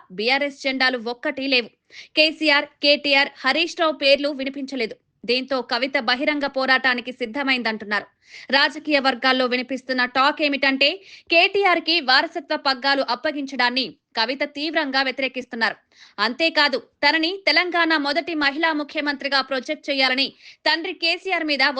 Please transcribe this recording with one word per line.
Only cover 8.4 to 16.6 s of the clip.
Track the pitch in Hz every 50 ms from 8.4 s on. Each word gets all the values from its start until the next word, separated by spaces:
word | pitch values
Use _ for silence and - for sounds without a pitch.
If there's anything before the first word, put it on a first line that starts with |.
| - - 247
రాజకీయ | 277 294 302 285 311 - 294 294 277 254
వర్గాల్లో | 269 254 233 254 262 262 262 254 240
వినిపిస్తున్న | 247 254 247 - 269 247 - - 262 254 247 247 -
టాక్ | 269 262 294 302 311 311
ఏమిటంటే, | 285 277 269 277 269 269 269 277 294 359 381 - - - - _ -
కేటీఆర్ | 339 330 359 381 381 403 403 370 349 339 330 320
కి | 330 349 269 247
వారసత్వ | 254 285 320 320 - 349 - - 311 302 302 277
పగ్గాలు | 269 247 254 277 277 269 269 - 240
అప్పగించడాన్ని | 247 - 311 269 294 277 269 277 247 247 240 247 262 247 165 - _ _ _ - 226
కవిత | 226 233 277 269 294 285 -
తీవ్రంగా | 285 294 330 302 330 302 269 262 269 277 262
వ్యతిరేకిస్తున్నారు. | 254 277 269 254 - 254 240 - - 226 226 202 - - _ _ _ - - - _ - 208
అంతేకాదు, | 226 240 285 330 330 320 311